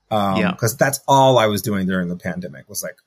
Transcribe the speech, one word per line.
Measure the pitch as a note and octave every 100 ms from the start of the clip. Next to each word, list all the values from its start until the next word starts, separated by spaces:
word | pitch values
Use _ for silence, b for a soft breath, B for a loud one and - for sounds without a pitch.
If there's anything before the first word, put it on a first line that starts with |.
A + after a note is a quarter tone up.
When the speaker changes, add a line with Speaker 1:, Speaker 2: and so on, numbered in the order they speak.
| -
Speaker 1:
Um, | G#2+ G2+ G2
Speaker 2:
Yeah. | G#2
Speaker 1:
'cause | - A2+
that's | - C#3 C3+ -
all | C3+ C3+ B2
I | A2
was | G2+
doing | G#2+ G2+ F#2
during | F#2 F2
the | F2
pandemic | F#2 E2+ F2 C2+ C2
was, | G2
like, | E2+ -